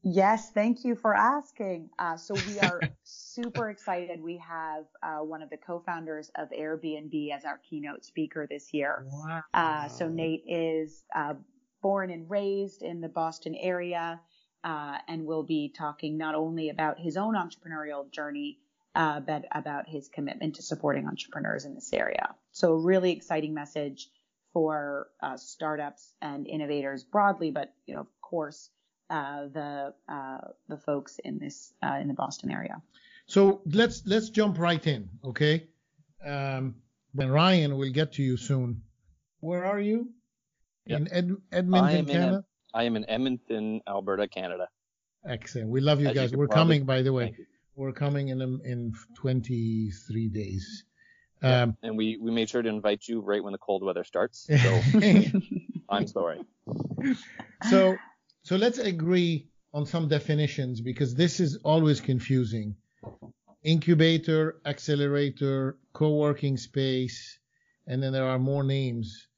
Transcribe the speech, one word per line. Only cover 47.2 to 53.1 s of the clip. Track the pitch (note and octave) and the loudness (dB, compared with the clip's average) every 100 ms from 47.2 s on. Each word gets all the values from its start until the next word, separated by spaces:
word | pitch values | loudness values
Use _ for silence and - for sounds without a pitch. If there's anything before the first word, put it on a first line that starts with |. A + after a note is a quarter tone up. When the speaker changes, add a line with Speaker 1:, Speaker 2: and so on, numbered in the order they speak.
Speaker 4:
Thank | A#2+ - | 0 -6
you. | - _ _ | -20 _ _
Speaker 2:
We're | - C3+ | -8 -8
coming | C3 C#3+ C#3+ C#3 | -2 0 0 -2
in, | C3 | -2
in | C3 B2+ B2+ A#2+ A#2 A2+ - - | -4 -4 -4 -4 -4 -8 -14 -6
twenty-three | C3 B2+ A#2+ A#2+ A2+ A2 A2 F#2 - A2 A2+ | 0 0 0 -2 0 0 -2 -6 -6 -4 -2
days. | G2+ G2 F#2+ - - _ _ _ _ _ _ | -4 -4 -6 -8 -14 _ _ _ _ _ _
Speaker 4:
Yeah. | C3 B2+ | 4 6
Speaker 2:
Um, | A#2+ G#2+ | 4 0
Speaker 4:
And | A2+ A2 | -4 0
we, | A2 A2 | 0 0
we | A2+ | 0
made | A2+ A2 | 0 2
sure | B2 | 0
to | A2+ | 0
invite | G#2+ G#2 G#2 | 0 0 0
you | - | -2